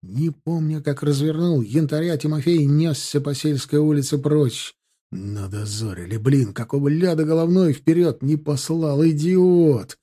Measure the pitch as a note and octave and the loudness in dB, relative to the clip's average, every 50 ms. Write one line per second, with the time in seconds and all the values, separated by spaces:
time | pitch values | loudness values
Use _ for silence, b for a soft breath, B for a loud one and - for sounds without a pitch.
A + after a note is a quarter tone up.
0 | - F2+ F#2+ A#2+ D#3 E3 D3 _ _ - E3+ E3 D#3 D3+ D#3 D3+ C#3+ - C#3 C3 | -18 -8 -4 -2 -2 -2 -4 _ _ -4 -4 -2 -2 -2 -2 -2 -2 -4 -4 -2
1 | - D3 D3 C3+ C#3+ D#3 D#3 D#3 E3+ F3 E3 C#3+ A#2 G2+ A2+ D#3 D#3+ C#3 D3 D3+ | 0 0 0 2 0 -2 0 0 0 0 2 0 0 0 0 0 0 0 -2 -2
2 | E3 F3 E3 C#3+ - D3+ D#3 D#3 C3 E3+ F3 E3 D3 C#3 C#3+ D3+ D#3+ E3+ D3+ - | -2 -2 -2 -2 -2 -2 -4 -2 0 0 2 2 4 4 4 2 2 0 -2 -4
3 | - - - D3 C#3 D3 C#3+ C3+ - D#3 D3 C3 - - - D3 D3+ D3+ D3+ C#3+ | -6 -4 -4 -4 -2 -2 -6 -4 -2 -2 -2 -2 -4 -2 0 2 2 2 2 0
4 | C3+ C3+ - C#3+ C3 D3+ D3 D3+ D3 B2+ - - - - - _ _ _ _ _ | 0 -2 -4 -2 0 0 2 2 2 0 -2 -6 -12 -14 -16 _ _ _ _ _
5 | _ _ - F#2+ G2 G2+ G2+ G#2 G2 F#2+ F#2+ G2+ G#2 G#2 G2+ G#2+ A2+ A2 F#2+ F2+ | _ _ -14 -12 -10 -8 -8 -8 -8 -8 -8 -8 -8 -6 -6 -6 -6 -6 -8 -10
6 | F2 F2 G#2+ A2+ G#2 C3 C#3 C#3 B2+ G#2 G2+ - A#2 - - C#3 C#3 C#3+ D3+ D#3+ | -10 -8 -8 -2 0 2 2 2 2 0 -2 -8 -8 -4 -4 -2 0 0 0 2
7 | F3+ F#3 E3+ D#3 D#3+ D3+ D#3+ E3 E3 E3+ F3+ F#3 F#3 E3 C#3 - - - E3 E3+ | 2 0 2 0 0 0 0 0 2 2 4 4 4 2 2 0 0 0 2 4
8 | F3 D#3+ - - - C3+ D3+ D3+ D3+ - D3 C3+ - - D#3+ E3 D#3+ D3+ C#3+ C#3 | 2 2 0 -2 -2 -2 -2 -2 -2 -2 -4 -4 -4 -4 -4 -2 -2 0 2 2
9 | D#3 E3 D#3+ D3 D3+ F3 F#3 F#3 F3+ F3+ F3+ F3 E3+ D#3 C#3+ A2+ G2 - - _ | 2 2 2 2 0 2 4 4 4 6 6 6 6 4 4 2 0 -8 -16 _